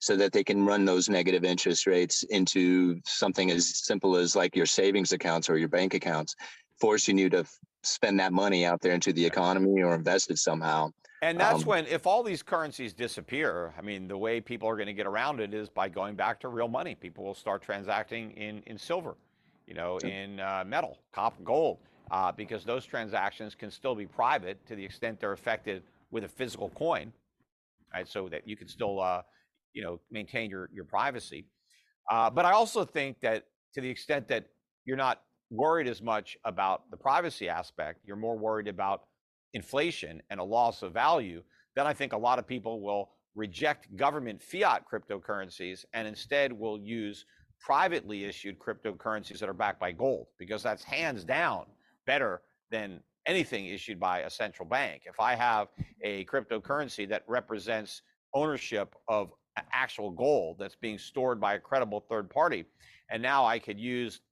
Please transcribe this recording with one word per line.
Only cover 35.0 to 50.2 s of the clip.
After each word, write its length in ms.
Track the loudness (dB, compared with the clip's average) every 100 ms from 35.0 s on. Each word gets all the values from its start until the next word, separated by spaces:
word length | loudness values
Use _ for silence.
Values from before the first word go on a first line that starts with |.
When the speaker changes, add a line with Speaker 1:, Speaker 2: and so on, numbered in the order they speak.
| 2 0 _ _ _
Speaker 2:
worried 380 | 0 2 2 0
as 120 | -4
much 360 | -2 -2 -2 -8
about 440 | -6 0 0 0 -4
the 40 | -4
privacy 520 | 0 2 0 -4 -4
aspect, 520 | -4 -6 -8 -8 -10
you're 100 | -14 -8
more 220 | -6 -4
worried 300 | -2 -2 -4
about 380 | -2 -2 -2 _ _ _ _ _
inflation 680 | -12 -4 -2 0 -4 -10 -12 -10
and 80 | -8
a 60 |
loss 380 | 0 2 2 0
of 100 | -4
value, 500 | 0 2 2 0 -10 -16 _ _
then 140 | -2 0
I 40 |
think 200 | -2 -4
a 60 | 0
lot 200 | 2 2
of 80 | 0
people 340 | -8 -6 -6
will 280 | -2 -4 -4 _ _
reject 640 | -10 -10 -2 -2 -2 -8 -2
government 440 | 0 0 -6 -10
fiat 440 | -10 0 2 2 -2
cryptocurrencies 960 | -8 -6 -8 -6 -8 -8 -10 -10 -10 -10
and 140 | -8 -8
instead 460 | -10 -2 0 0
will 260 | -2 -6 -6
use 480 | -6 -6 -6 -10 -18 _ _ _
privately 640 | 0 2 2 -2 -6 -8
issued 340 | -8 -10 -12 -8
cryptocurrencies 800 | -8 -6 -8 -6 -6 -6 -8 -8
that 80 | -8
are 60 |
backed 260 | -2 -2 -2
by 100 | -6
gold, 380 | -2 0 -2